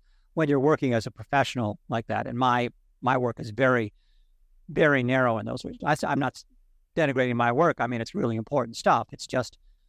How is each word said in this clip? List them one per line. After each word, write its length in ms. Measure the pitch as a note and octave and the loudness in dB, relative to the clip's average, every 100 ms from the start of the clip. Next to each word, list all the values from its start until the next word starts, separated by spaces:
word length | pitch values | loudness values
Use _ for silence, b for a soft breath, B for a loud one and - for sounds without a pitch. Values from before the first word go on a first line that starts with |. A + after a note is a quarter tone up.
| _ _ _ | _ _ _
when 160 | - D#3 | -2 2
you're 100 | C#3 | 4
working 340 | C#3 D#3 C3+ | 4 2 2
as 120 | A#2 A#2 | 0 -2
a 60 | |
professional 680 | - - C#3 C3+ B2+ G#2+ G#2+ - | -10 -2 0 0 -2 -4 -4 -6
like 200 | A#2 - | -6 -4
that. 200 | G#2+ G2+ | -4 -4
And 100 | A#2+ | -2
my, 320 | B2+ B2 A#2+ - _ _ | 0 2 -2 -8 _ _
my 160 | B2 C3 | -2 0
work 220 | B2 - | 0 -4
is 120 | A2+ | -8
very, 420 | G#2 C3 B2 G#2+ - _ _ _ _ _ _ - | 0 2 2 0 -8 _ _ _ _ _ _ -6
very 340 | D3+ D#3 C#3 | 2 4 4
narrow 340 | A#2+ C3 B2 A2+ | 2 2 2 0
in 80 | G#2+ | -4
those 180 | B2+ | -8
ways. 140 | - - D#3 | -10 -6 -2
I, 100 | D3+ - | -2 -2
I'm 140 | C#3 | -2
not 240 | C3 - - _ _ _ _ - | -2 -6 -16 _ _ _ _ -2
denigrating 400 | D3+ C3 B2+ A#2+ | 0 0 0 0
my 160 | A#2+ | 2
work. 260 | B2 E3+ - | 2 2 2
I 80 | A#2+ | -2
mean, 140 | A#2+ | -4
it's 140 | A2 G3 | -6 -4
really 200 | B2 A2+ | -2 -2
important 420 | A2 C#3+ A#2 A2+ | -2 -2 -2 -2
stuff. 300 | G3+ C3+ A2 | 2 2 0
It's 160 | - - | -12 -6
just 300 | B2+ B2 - _ _ | -4 -6 -10 _ _